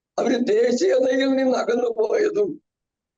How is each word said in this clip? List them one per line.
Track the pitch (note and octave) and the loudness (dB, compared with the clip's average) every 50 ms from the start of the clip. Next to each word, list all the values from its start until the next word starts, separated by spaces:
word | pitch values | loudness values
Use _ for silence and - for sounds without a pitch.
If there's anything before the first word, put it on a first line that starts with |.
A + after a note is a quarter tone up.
| _ _ _ - | _ _ _ -2
അവര് | - A#3 B3+ A#3+ | 0 0 0 0
ദേശീയതയിൽ | B3 - G#3 A3 A#3+ B3 A#3+ - F4 F#4+ - B3+ C4 C4 C4 C4+ C4+ C4+ | 0 0 2 2 2 2 0 0 0 2 2 2 2 2 0 0 0 0
നിന്ന് | C4+ C4 C4+ B3+ B3 - | 0 0 0 0 0 -2
അകന്നു | - - A#3+ B3 B3 A#3 | -2 -2 -2 -2 -2 -2
പോയതും | A3+ A3+ A3 G#3+ - G#3+ G#3+ G#3+ - G3+ G#4 F4 - - _ _ _ _ _ _ _ _ _ _ _ | -2 -2 -2 0 0 0 0 0 0 0 -2 -2 -4 -10 _ _ _ _ _ _ _ _ _ _ _